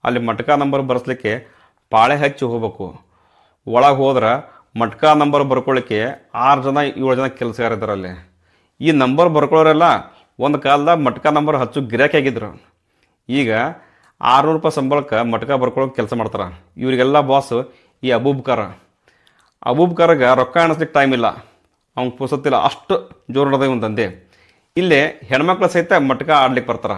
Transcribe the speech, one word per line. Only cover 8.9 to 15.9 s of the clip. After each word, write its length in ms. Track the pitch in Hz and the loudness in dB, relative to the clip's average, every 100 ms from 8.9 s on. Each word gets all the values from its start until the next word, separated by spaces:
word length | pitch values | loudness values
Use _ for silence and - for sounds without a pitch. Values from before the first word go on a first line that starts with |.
ನಂಬರ್ 360 | 156 127 139 175 | 2 0 2 2
ಬರ್ಕೊಳ್ಳೋರೆಲ್ಲ 540 | 151 143 156 156 156 170 113 - _ _ _ | 2 2 4 4 4 4 2 -4 _ _ _
ಒಂದು 180 | 131 147 | -4 -2
ಕಾಲದಾಗ 400 | 139 143 147 170 | 2 2 2 2
ಮಟ್ಕಾ 320 | 135 - 156 | 0 0 0
ನಂಬರ್ 260 | 151 147 147 | 0 0 -2
ಹಚ್ಚು 240 | 123 - | -2 -4
ಗಿರಾಕಿ 360 | 127 113 143 151 | -6 0 2 2
ಆಗಿದ್ರು. 460 | 135 117 107 80 _ _ _ _ _ _ - | 0 -4 -10 -16 _ _ _ _ _ _ -6
ಈಗ 240 | 131 123 110 135 170 _ _ _ _ | -2 0 0 -2 -6 _ _ _ _
ಆರ್ನೂರು 360 | - 131 151 160 | 2 4 4 0
ರೂಪಾಯಿ 160 | 160 | -2
ಸಂಬಳಕ್ಕೆ 580 | 151 131 143 139 110 117 | -2 -2 -2 0 -2 -2
ಮಟ್ಕಾ 260 | 113 117 139 | -4 -2 -2
ಬರ್ಕೊಳ್ಳೋಕೆ 400 | 127 127 135 | 0 -2 -4